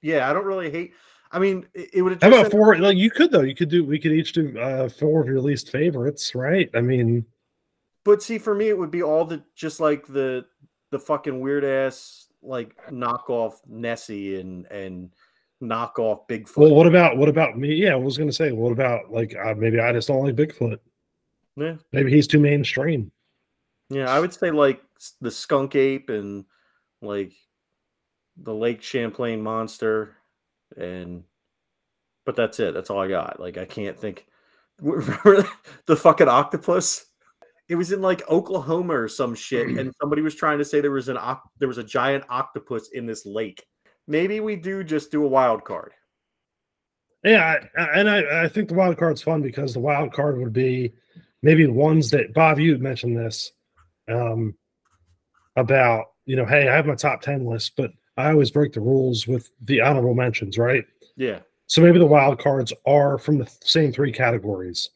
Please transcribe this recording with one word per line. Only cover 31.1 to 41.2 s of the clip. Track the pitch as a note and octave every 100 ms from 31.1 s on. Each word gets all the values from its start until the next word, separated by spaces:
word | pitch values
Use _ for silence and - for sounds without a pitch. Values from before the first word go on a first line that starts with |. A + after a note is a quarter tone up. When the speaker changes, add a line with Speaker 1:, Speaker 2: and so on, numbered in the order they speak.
| F2 F2 _ _ _ _ _ _ _ _ _ -
Speaker 1:
but | A#2+
that's | A2+ -
it. | G#2
That's | E2 -
all | G2
I | F#2+
got. | F#2 - -
Like, | F2+ F2+
I | F#2
can't | - G2+ -
think. | G#2+ F2+ _ _ _
<laughs> | _ _ _
Remember | C#3+ F3 A2+ - G#3 G3 G3 - - - -
the | D#3
fucking | E3+ D#3 D3+
octopus? | B2 C#3+ D#3 - F3+ - - - _ _ _ _ _ _
It | E3+
was | F3
in, | G3
like, | F#3+ F#3 -
Oklahoma | E3 - F#3+ C3+ E3 F3+
or | D3 A2+
some | - B2 A2+
shit, | - B2 B2
Speaker 2:
<clears throat> | B2
Speaker 1:
and | C3 -
somebody | D3 D3
was | D#3 D3+
trying | D#3+ D3
to | D3
say | D3
there | C#3+
was | C#3 B2+
an |
oc-, | B2